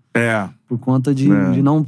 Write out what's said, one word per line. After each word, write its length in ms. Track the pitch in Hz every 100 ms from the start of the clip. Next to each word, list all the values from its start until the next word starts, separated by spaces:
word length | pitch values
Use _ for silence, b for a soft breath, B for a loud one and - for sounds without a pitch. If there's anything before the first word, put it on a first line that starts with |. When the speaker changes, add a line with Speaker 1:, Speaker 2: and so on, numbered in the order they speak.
| _
Speaker 1:
É. 340 | 117 117 110 95 - _
Speaker 2:
Por 120 | 117
conta 360 | - 131 131
de, 160 | 135 143
Speaker 1:
É. 200 | 143 135
Speaker 2:
de 100 | 123
não 220 | 139 156